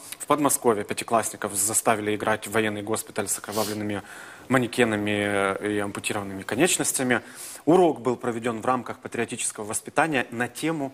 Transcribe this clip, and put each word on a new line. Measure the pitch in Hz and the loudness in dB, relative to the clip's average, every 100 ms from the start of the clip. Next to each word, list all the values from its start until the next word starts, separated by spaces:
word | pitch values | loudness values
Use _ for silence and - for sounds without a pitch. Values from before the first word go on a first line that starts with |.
| - - | -16 -14
В | - | 0
Подмосковье | 147 143 - 123 104 | 2 2 4 4 2
пятиклассников | 101 110 - 113 - 104 104 | 0 -6 2 2 2 -4 -4
заставили | 101 110 110 - 107 104 | -2 0 2 2 2 0
играть | 104 107 107 101 | 0 0 0 0
в | |
военный | 110 110 104 | 0 0 -2
госпиталь | 104 107 - - 98 | -4 -4 -4 -6 -4
с | - | -4
окровавленными | - 107 104 104 104 101 - - - - - | -2 -2 -2 -2 -4 -4 -6 -16 -16 -18 0
манекенами, | 131 117 - 117 107 104 104 104 101 98 98 | 2 2 2 2 2 2 2 2 2 2 0
э, | 104 104 | -2 -2
и | |
ампутированными | 101 107 - 107 98 95 | -2 -4 -4 -4 -4 -8
конечностями. | 95 110 175 - 143 - 127 117 - - - - | -4 2 2 2 0 0 2 0 -2 -14 -16 -2
Урок | - 185 170 120 | 4 6 6 4
был | 120 117 | 0 0
проведен | 123 117 120 110 | -2 -2 -4 -2
в | 117 | 0
рамках | 127 113 117 | 0 -2 -10
патриотического | - - 113 123 - - | -8 -4 -4 -4 -6 -6
воспитания | 104 110 - - 160 135 - | -6 -6 -2 0 2 0 -2
на | 117 120 | -4 -4
тему | - 151 160 131 | -2 -4 -2 -4